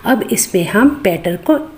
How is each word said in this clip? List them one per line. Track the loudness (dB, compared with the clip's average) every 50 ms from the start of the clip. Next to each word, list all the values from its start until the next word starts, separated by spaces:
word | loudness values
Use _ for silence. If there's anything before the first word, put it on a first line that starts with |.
| 0
अब | 0 0 0 0 -2
इसमें | -2 -2 -2 -2 0 -2 -2
हम | 2 2 4 4 4 2 2 -2
batter | -2 -2 0 -2 -4 -4 -4
को | 0 0 0 0 0 -8 -16